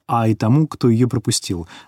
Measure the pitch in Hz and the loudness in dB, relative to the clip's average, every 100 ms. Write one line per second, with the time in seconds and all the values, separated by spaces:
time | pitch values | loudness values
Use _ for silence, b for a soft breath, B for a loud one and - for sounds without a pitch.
0 | - 117 113 107 110 143 156 - 123 113 | -4 0 0 0 2 2 0 0 2 2
1 | 123 123 123 - - 87 82 B | 2 0 -2 -4 -4 -8 -10 B